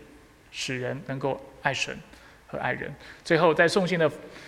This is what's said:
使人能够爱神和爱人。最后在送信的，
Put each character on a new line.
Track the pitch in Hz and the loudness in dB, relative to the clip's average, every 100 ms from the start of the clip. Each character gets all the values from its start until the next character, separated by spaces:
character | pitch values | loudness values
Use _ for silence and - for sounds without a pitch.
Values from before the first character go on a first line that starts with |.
| - - - _ _ | -18 -20 -20 _ _
使 | - - 127 | -10 -6 -4
人 | 123 127 - | -6 -6 -8
能 | 135 | -4
够 | 139 135 - - | -4 -4 -8 -6
爱 | 143 | -2
神 | 131 - 135 - - - - - | -2 -4 -8 -14 -20 -20 -20 -12
和 | - | -6
爱 | 127 | -4
人。 | 127 135 143 - - | -4 -8 -12 -18 -10
最 | - 160 | 0 4
后 | 170 | 6
在 | 156 170 | 6 4
送 | 202 175 | 4 0
信 | 180 | 2
的， | 156 - - - | 2 0 -12 -18